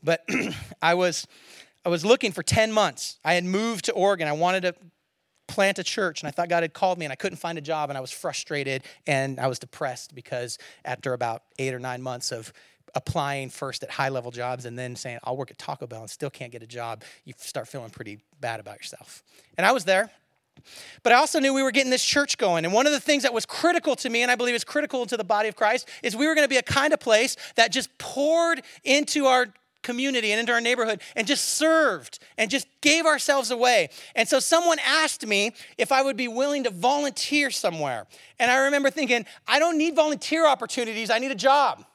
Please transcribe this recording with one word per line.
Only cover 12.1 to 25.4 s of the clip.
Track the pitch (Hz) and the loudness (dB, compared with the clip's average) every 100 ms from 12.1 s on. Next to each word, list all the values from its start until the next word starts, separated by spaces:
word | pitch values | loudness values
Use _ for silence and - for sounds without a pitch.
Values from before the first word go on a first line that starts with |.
| 123 - | -8 -8
of | 120 113 - _ _ _ | -8 -12 -20 _ _ _
applying | - - 170 143 139 131 | -8 -4 -4 -2 -4 -8
first | - 139 - | -10 -10 -10
at | - | -10
high-level | - 135 135 120 | -4 -2 -2 -8
jobs | 117 123 127 123 | -8 -6 -6 -10
and | 120 | -10
then | 127 123 | -10 -10
saying, | 131 117 | -12 -10
"I'll | - 131 | -8 -8
work | 131 | -8
at | - | -12
Taco | - 143 131 | -12 -10 -12
Bell," | 117 | -14
and | 110 | -16
still | - 143 | -10 -10
can't | - 123 | -10 -16
get | 117 | -16
a | 113 | -16
job, | 120 117 110 - - | -12 -10 -10 -14 -20
you | - 117 | -20 -18
start | - - 113 | -10 -10 -10
feeling | 139 117 | -12 -14
pretty | - 107 107 _ _ | -16 -14 -16 _ _
bad | 123 113 | -8 -8
about | 107 104 | -10 -16
yourself. | - - - - _ _ _ - | -16 -18 -20 -20 _ _ _ 0
And | 185 | 2
I | |
was | 254 180 | 2 2
there. | 185 214 _ _ _ _ _ - - - - | 2 0 _ _ _ _ _ -20 -20 -20 -4
But | - | 6
I | 240 | 6
also | 302 320 | 6 4
knew | 269 | 2
we | 269 | 4
were | 269 | 2
getting | 233 262 | 2 2
this | 254 | 2
church | - 285 285 - | 2 2 0 0
going. | 208 170 165 | 2 2 2
And | |
one | 202 285 | 4 4
of | |
the | 294 | 2
things | - 285 | 2 2
that | 254 | 2
was | 233 - | 0 -6
critical | - 330 349 - 254 | 0 2 2 0 -2
to | 262 | -2
me, | 233 | 0
and | 247 | 2
I | 247 | 2
believe | 247 240 | 2 0
is | - | -2
critical | 294 294 262 240 | -4 -2 -4 -4
to | 240 | -4
the | |
body | 190 208 | 0 0